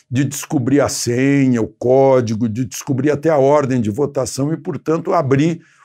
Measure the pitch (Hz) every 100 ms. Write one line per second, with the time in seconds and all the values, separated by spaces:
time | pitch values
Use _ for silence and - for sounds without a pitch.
0 | - 123 143 - - 147 117 143 117 -
1 | 120 120 139 139 131 120 107 - 120 131
2 | 135 127 113 107 117 107 123 - - 127
3 | 143 143 160 147 135 147 139 127 107 107
4 | 143 139 123 131 147 156 180 135 151 165
5 | 175 180 135 135 165 160 _ _